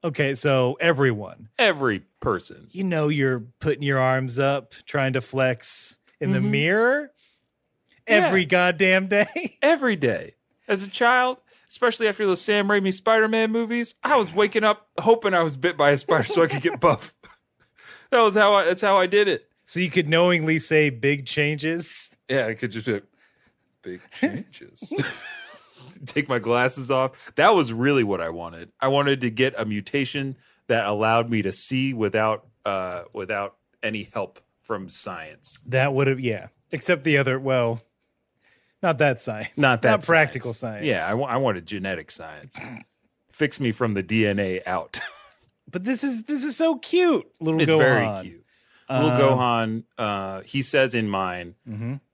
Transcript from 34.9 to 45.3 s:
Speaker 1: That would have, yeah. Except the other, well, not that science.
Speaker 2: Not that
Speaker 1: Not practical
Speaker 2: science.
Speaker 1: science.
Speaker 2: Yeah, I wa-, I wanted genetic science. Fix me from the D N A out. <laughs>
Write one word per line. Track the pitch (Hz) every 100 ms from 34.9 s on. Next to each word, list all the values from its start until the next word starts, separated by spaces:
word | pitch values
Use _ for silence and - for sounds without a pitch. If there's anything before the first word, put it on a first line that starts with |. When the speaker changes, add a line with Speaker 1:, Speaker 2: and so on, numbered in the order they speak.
| - - 87 78 76 - - -
Speaker 1:
That | 131 135
would | 135 139
have, | 131
yeah. | 127 107 - _ _
Except | 160 - 170
the | 139 143
other, | 135 131
well, | 135 131 120 117 _ _ _ _ _ _ _ _ _ _
not | 180 143
that | 147 127
science. | - 107 107 -
Speaker 2:
Not | 139 117
that | 127
Speaker 1:
Not | 107
practical | 135 165 151 127 123
Speaker 2:
science. | 113 120 107
Speaker 1:
science. | 151
Speaker 2:
Yeah, | 95 82
I |
wa-, | 110 135
I | 123
wanted | 131 95 82
genetic | 101 98 90 78
science. | - 80 76 76 - - - - _ _ _ _
Fix | - 147 -
me | 131
from | 104 120
the | 98
D | 90 110 107
N | 101
A | 98 92 90
out. | 90 - -
<laughs> | - - -